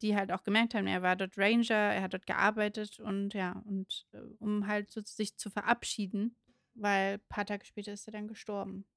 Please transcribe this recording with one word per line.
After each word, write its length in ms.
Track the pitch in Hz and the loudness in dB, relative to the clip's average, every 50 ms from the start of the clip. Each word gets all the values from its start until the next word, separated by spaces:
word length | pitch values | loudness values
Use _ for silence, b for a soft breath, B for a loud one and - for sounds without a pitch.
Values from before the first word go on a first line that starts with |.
die 140 | 214 214 208 | 0 2 4
halt 160 | 202 196 196 | 4 2 2
auch 120 | 175 - - | 0 -2 0
gemerkt 300 | 202 202 226 233 226 - | 2 4 4 4 4 2
haben, 140 | 208 196 | 0 0
er 160 | 190 190 180 180 | 2 2 2 4
war 120 | 180 185 | 4 4
dort 220 | 190 190 190 - | 2 0 -2 0
Ranger, 380 | 196 196 208 233 233 226 233 220 | 2 4 6 6 6 4 4 4
er 260 | 214 208 202 208 196 | 4 4 4 2 0
hat 120 | 190 190 - | 0 -2 -4
dort 120 | 185 - | -4 -4
gearbeitet 760 | - 180 - 190 214 214 214 208 208 208 220 214 208 - - | -2 0 2 4 4 4 2 0 0 0 -4 -6 -8 -8 -8
und 360 | 220 208 196 196 202 202 208 | -4 -2 -2 -2 -2 -2 -2
ja, 260 | 202 185 180 185 190 214 | -2 -2 -4 -4 -6 -6
und, 400 | 208 196 190 190 - - - - _ - | -4 -4 -4 -4 -6 -8 -10 -12 _ -16
äh, 40 | 214 - 220 214 - | -16 -16 -16 -12 -6
um 260 | 214 208 208 208 202 | -4 -2 0 0 0
halt 240 | 208 208 208 208 - | 0 0 -2 -4 -4
so 100 | - 220 208 | -8 -10 -10
sich 340 | - - - 208 - - | -8 -6 -6 -6 -4 -6
zu 140 | - - 208 | -8 -10 -6
verabschieden, 840 | - 208 - 233 233 233 - - - - 202 185 - 196 214 233 - _ _ _ _ _ _ _ _ | -6 -2 2 2 2 2 0 -4 -4 -4 -4 -2 -2 -2 -2 -2 -4 _ _ _ _ _ _ _ _
weil 420 | 226 208 208 202 196 190 196 202 196 | -4 0 2 2 2 2 0 -2 -4
ein 80 | - - | -8 -8
paar 160 | - 208 202 | -6 -6 -4
Tage 180 | - 208 196 - | -4 -6 -8 -8
später 280 | - - 208 202 208 208 | -10 -12 -12 -10 -10 -12
ist 140 | - - | -12 -12
er 40 | 214 214 | -12 -10
dann 140 | 208 208 | -8 -8
gestorben. 600 | 214 214 - - - 202 202 196 190 190 196 - _ _ | -8 -10 -10 -8 -6 -6 -4 -6 -6 -8 -10 -12 _ _